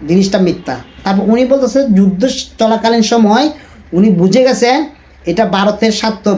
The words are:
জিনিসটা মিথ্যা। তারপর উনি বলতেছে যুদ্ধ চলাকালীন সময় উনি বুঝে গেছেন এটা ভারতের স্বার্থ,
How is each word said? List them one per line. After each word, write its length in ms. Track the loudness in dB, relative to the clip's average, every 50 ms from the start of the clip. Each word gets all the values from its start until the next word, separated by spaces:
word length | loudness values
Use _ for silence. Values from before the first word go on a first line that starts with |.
| -6 -2
জিনিসটা 300 | 0 2 2 2 0 0
মিথ্যা। 400 | 0 0 -2 -4 -8 -10 -10 -10 -12 -16 -20 -10 -6
তারপর 200 | -4 -2 -2 0
উনি 220 | 0 0 2 2
বলতেছে 420 | 2 0 0 0 0 0 0 0 2
যুদ্ধ 400 | 2 2 2 2 0 0 -2 -2 -4 -6 -10 -12 -6 -4
চলাকালীন 440 | -2 0 0 0 0 0 0 0
সময় 480 | 0 0 2 2 2 2 2 2 0 -2 -4 -8 -14 -20 -20 -20 -14 -6 -2
উনি 160 | 0 2 2
বুঝে 340 | 2 2 2 2 2 2 2
গেছেন 420 | 2 2 0 0 0 0 0 -2 -6 -10 -16 -20 -20 -20 -10 -8
এটা 200 | -4 -2 -2 -2
ভারতের 460 | -2 -2 0 0 -2 -2 0 -2 -2
স্বার্থ, 380 | -2 -2 -4 -6 -6 -4 -4 -4 -2